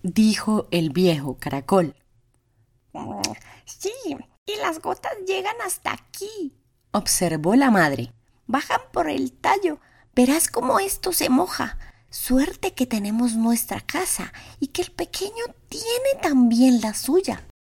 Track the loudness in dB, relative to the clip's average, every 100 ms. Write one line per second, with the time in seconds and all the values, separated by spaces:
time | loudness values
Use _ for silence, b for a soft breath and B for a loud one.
0 | 0 4 4 4 0 0 0 0 0 4
1 | 4 2 -4 -8 -6 -6 2 2 2 -6
2 | _ _ _ _ _ _ _ _ _ -14
3 | -10 -8 -8 -10 B B -20 -10 -8 -8
4 | -12 -12 -16 _ -8 -4 -4 -6 -8 -8
5 | -8 -8 -6 -4 -4 -6 -8 -6 -6 -8
6 | _ -12 -12 -8 -10 _ _ _ _ -4
7 | 0 0 0 0 4 4 6 6 4 0
8 | -6 -12 _ _ -4 -4 -2 -4 -2 -4
9 | -2 -2 -4 _ 0 2 0 -4 b b
10 | b 4 4 4 0 -2 0 2 0 -2
11 | -2 0 2 2 2 -4 -6 -6 b b
12 | b -12 0 0 0 -2 -6 -2 -2 -2
13 | -2 0 0 2 0 0 -2 -6 -6 -4
14 | -4 -4 -6 B B B -6 -4 -6 -6
15 | -8 -6 -8 -6 -10 -10 _ -10 -4 0
16 | 0 0 2 4 6 6 6 6 2 -4
17 | 2 2 2 -8 -12 _